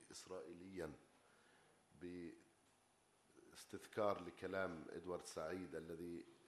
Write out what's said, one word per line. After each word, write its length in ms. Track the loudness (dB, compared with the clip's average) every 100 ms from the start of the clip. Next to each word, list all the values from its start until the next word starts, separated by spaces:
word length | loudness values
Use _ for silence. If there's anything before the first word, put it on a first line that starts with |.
| -10
إسرائيليًا 840 | -10 -6 -6 -6 -8 -6 -2 -2 -2 -12 -20 -20 -20 -20 -20 -20 -20 -20 -8 -6 -4 -4 -6 -14 -20 -20 -20 -20 -20 -20 -20 -20 -20 -16
باستذكار 680 | -14 -8 -8 0 8 8 8
لكلام 640 | 2 -2 2 4 4 2 -4
إدوارد 360 | -4 0 0 0
سعيد 480 | 0 2 0 0
الذي 500 | -2 -2 -2 -2 -4 -6 -14